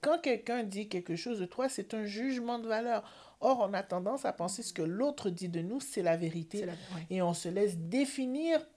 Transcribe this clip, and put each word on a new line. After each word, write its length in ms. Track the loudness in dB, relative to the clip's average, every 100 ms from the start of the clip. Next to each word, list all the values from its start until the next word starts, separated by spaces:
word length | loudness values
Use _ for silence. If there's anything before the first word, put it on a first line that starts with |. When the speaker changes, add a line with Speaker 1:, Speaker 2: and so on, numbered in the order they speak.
Speaker 1:
quand 180 | 2 2
quelqu'un 420 | 2 0 0 -4
dit 260 | -2 -4 -4
quelque 280 | -4 -2 -4
chose 240 | -2 -4
de 60 | -4
toi, 220 | -2 -2
c'est 260 | -2 -4
un 100 | -4
jugement 540 | -4 -2 -2 0 0 -2
de 100 | 0
valeur. 340 | 0 2 0 -2 -14 -20 0
Or, 260 | 4 4 4
on 40 |
a 100 | 0
tendance 420 | -2 -2 0 0
à 80 | 0
penser 300 | -2 -2 -4
ce 100 | -6
que 100 | -2
l'autre 480 | 0 2 2 2 -2
dit 180 | -2 -2
de 140 | -2
nous, 180 | -2 -4
c'est 220 | -4 0
la 140 | 4 4
vérité. 420 | 2 -2 -4 -4
Speaker 2:
C'est 80 | -4
la... 60 |
Ouais. 340 | -6 -8 -10 -4
Speaker 1:
Et 120 | 2
on 120 | 2
se 140 | 2 0
laisse 280 | 2 4 2
définir 840 | 0 2 2 0 -2 0 2 2 0